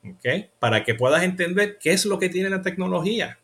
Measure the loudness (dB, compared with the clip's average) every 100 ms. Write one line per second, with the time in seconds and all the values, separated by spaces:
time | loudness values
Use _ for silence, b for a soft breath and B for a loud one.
0 | -18 -6 -2 -2 -4 _ 2 2 0 0
1 | 4 4 2 0 0 2 0 0 0 0
2 | 0 0 0 0 -2 -2 -4 -4 -2 -2
3 | 0 -2 -4 -10